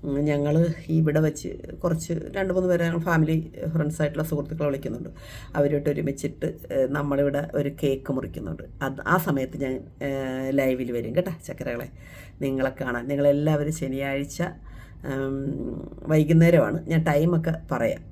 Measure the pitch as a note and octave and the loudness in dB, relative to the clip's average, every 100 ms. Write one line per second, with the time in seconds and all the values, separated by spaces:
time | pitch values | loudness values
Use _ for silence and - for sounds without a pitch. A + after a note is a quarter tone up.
0 | D#3+ C#3 D3 D3 D3 D#3 E3+ E3 - D#3+ | -2 0 2 2 4 4 4 0 0 2
1 | D#3 D3+ D#3 - - - - - E3+ E3 | 4 4 2 0 -8 -10 -12 -4 -2 -2
2 | - E3 - G3 F#3+ F3+ F#3 F3 E3+ E3+ | -2 -4 -4 -4 0 2 4 4 2 0
3 | E3 E3 D#3 D#3+ D#3+ - D#3+ D#3+ D3+ D#3 | 2 4 4 2 -2 -6 -2 0 0 0
4 | D3+ D#3+ D#3 D3 C#3+ D#3+ D3 C3+ C3 A#2 | -2 0 -2 -2 -4 -2 -2 -2 -4 -6
5 | - - - - - - C#3+ D3 D3 D3 | -10 -12 -16 -16 -6 2 2 2 0 0
6 | D#3 C#3 D3+ - D#3 - - C3+ C3 D3 | -2 -2 -6 -4 -6 -6 -4 0 2 0
7 | D3 C#3 C#3+ C#3+ D3 C#3+ C#3+ - D3 C3+ | 0 2 2 2 -2 -2 -2 0 0 0
8 | - C3 G2 - F#2 D#2+ - - C3+ C3+ | -2 -4 -4 -8 -8 -10 -12 -6 -4 -4
9 | - F3+ D#3+ C#3 C3 D3 C3+ C3 - - | 0 2 2 -2 -2 -4 -4 -4 -8 -8
10 | C#3+ C#3 C3 C3 C3+ C#3 C3+ B2+ B2 A#2+ | -6 -4 -4 -4 0 2 2 0 -2 -4
11 | A2+ C3+ F3+ E3 - - C3 A#2+ C3 - | 0 -2 -2 -6 -10 -8 -6 -6 -8 -14
12 | - - - - C#3 C3+ C3 C3 C3 A#2+ | -18 -18 -18 -4 -2 0 -2 -2 -4 -4
13 | B2 C#3+ C#3+ C#3+ D3+ D3+ D3 D#3+ C3 C3+ | -2 2 4 4 4 2 0 -4 -4 -4
14 | C#3 C#3 C#3 - E3 - - - - - | -2 -4 -4 -4 -6 -6 -18 -18 -18 -12
15 | - C3+ C3+ C3+ C#3 C#3 - - - - | -6 -4 -2 -4 -4 -4 -6 -8 -10 -12
16 | - D#3 D3+ E3 E3 E3+ G#2+ D#3 - E3 | 2 4 6 8 8 8 6 0 0 2
17 | D#3+ D3 E3 E3+ E3 D#3+ - B2+ A#2 - | 4 4 4 4 0 -4 -4 0 0 -2
18 | - | -8